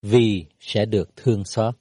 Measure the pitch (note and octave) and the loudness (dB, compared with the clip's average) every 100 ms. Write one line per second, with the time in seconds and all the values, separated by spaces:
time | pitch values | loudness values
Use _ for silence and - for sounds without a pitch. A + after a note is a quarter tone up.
0 | G2+ A#2 A2+ G2+ D#2 _ - G#2 G#2+ G#2+ | 4 4 4 0 -6 _ -6 -2 0 0
1 | F2 - - G#2+ F#2+ - A2+ B2 | -4 -4 -2 -2 -4 -2 -2 -4